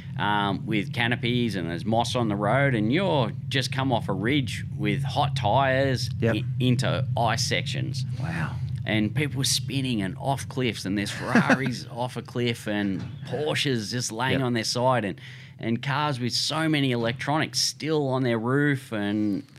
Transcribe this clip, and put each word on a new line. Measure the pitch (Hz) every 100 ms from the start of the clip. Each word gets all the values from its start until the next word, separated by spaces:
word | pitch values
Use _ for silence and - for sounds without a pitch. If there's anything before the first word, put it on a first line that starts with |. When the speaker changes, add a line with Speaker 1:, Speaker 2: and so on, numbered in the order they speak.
| - -
Speaker 1:
um, | 101 104 101 92 -
with | 107 95
canopies | - 120 120 120 123 120 98
and | 82
there's | 85 104
moss | 113 120 127
on | 117
the | 101
road, | 104 127 139
and | 117 107
you're | 151 190 156 107 - -
just | 139 127
come | 131 135
off | 110 -
a |
ridge | 95 110 147 117 - - -
with | 104 98
hot | - 135 143 -
tyres | 104 120 135 131 135 123 - -
Speaker 2:
Yep. | 113 107
Speaker 1:
i-, | 123 127
into | 127 123 107 82 - 123
ice | 117 113 -
sections. | 92 - - 65 - - -
Speaker 2:
Wow. | 82 82 80 - - -
Speaker 1:
And | - 107 104
people | 123 147 135
were | 131 -
spinning | 120 135 127 113
and | 95 90
off | 131 127 95
cliffs, | 135 127 101 95
and | 104
there's | 101
Ferraris | - 95 214 139 220 135 110 -
<laughs> |
off | 117 123 120
a |
cliff | - 123 120 113 -
and | 104 101 95 - - -
Porsches | 123 151 139 143 123 98
just | 123 120
laying | 110 127 131
Speaker 2:
Yep. | 127
Speaker 1:
on |
their | 120
side, | 107 123 127 127 101
and, | - - - - -
and | 110 117
cars | 135 139 151 127
with | 123
so | - - 147 160
many | 151 139
electronics | 120 117 131 - 151 131 -
still | - - 147 156 135
on | 131
their | 131 117
roof, | 113 135 147 135 -
and, | 110 101 104 107 98 -